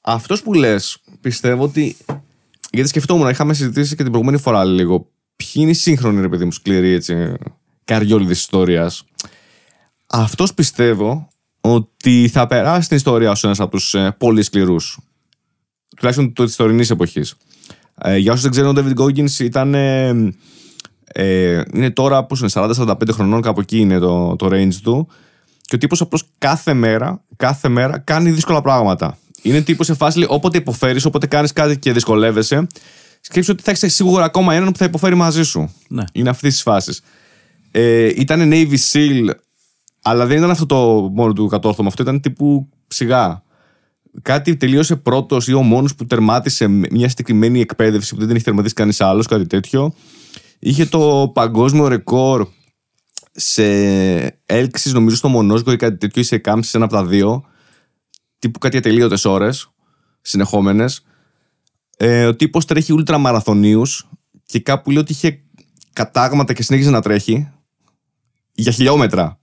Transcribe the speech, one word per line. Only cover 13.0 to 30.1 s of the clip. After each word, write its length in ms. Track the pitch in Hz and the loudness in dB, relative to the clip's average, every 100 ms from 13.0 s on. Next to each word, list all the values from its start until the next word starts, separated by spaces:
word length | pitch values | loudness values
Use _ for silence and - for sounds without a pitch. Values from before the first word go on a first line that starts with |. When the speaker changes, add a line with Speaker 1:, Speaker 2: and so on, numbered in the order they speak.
| 139 120 113 | 2 2 2
Speaker 1:
ως 140 | 101 | 2
ένας 160 | 104 98 | 0 -2
από 100 | 95 | -2
τους, 240 | 98 - | -4 -2
ε, 200 | 98 95 101 | 0 -2 0
πολύ 240 | 120 110 | 2 2
σκληρούς. 560 | 101 101 95 85 - - _ _ _ _ _ _ _ _ _ - | 2 0 0 0 -4 -16 _ _ _ _ _ _ _ _ _ -6
Τουλάχιστον 360 | - 127 135 | -4 0 -2
το 120 | 117 | 0
της 120 | 120 - | -2 2
τωρινής 340 | 110 113 117 | 2 2 2
εποχής. 440 | 107 87 - 73 - _ _ - - _ _ | 0 -2 -4 -8 -10 _ _ -20 -20 _ _
Ε, 140 | - 98 | -2 0
για 140 | 98 | 2
όσους 100 | 120 | 2
δεν 80 | 135 | 0
ξέρουν, 260 | 127 139 139 | 0 2 2
ο 40 | |
David 220 | 135 127 | 0 0
Goggins 260 | 135 139 147 139 | 0 0 -2 -2
ήταν, 340 | 120 135 131 | -4 -2 0
ε, 340 | 143 139 131 131 120 110 - _ - - - - _ | 0 0 0 0 0 0 -4 _ -20 -20 -20 -20 _
ε, 580 | _ - 98 92 90 85 - | _ -4 -2 0 0 0 -4
είναι 160 | 92 131 | -2 -2
τώρα, 340 | - 135 165 | 0 2 2
πώς 160 | 165 139 | 0 -4
είναι, 80 | 113 | -4
σαράντα, 240 | 101 104 | -2 -2
σαράντα 220 | 117 117 98 | 0 -2 -2
πέντε 160 | 110 | -2
χρονών, 280 | 110 98 110 | 0 0 0
κάπου 180 | 113 101 | -2 -4
εκεί 180 | 98 113 | -2 0
είναι 200 | 104 92 | 2 2
το, 380 | 90 90 87 87 | 2 0 -2 -2
το 120 | 92 | -2
range 220 | 95 95 92 | 0 0 0
του. 260 | 107 123 160 _ _ _ _ _ | -2 -2 -4 _ _ _ _ _
Και 120 | - | -8
ο 40 | 123 | -4
τύπος 220 | 147 170 | -2 -2
απλώς 240 | 170 - - _ | -2 -4 -8 _
κάθε 360 | 143 151 - | -2 -2 -2
μέρα, 500 | 135 113 110 131 185 _ - | 0 2 0 -2 -8 _ -4
κάθε 320 | 127 139 135 | -4 -2 -2
μέρα 300 | 120 131 143 | 0 -2 -4
κάνει 320 | - 156 170 | -4 0 2
δύσκολα 320 | 160 - 160 | 0 0 0
πράγματα. 560 | 139 131 107 90 82 - _ - | 2 2 2 0 -4 -8 _ -10
Είναι 180 | 107 143 | 0 0
τύπος 260 | 151 165 170 | 0 -2 -2
σε 80 | |
φάση, 240 | 147 151 | 0 0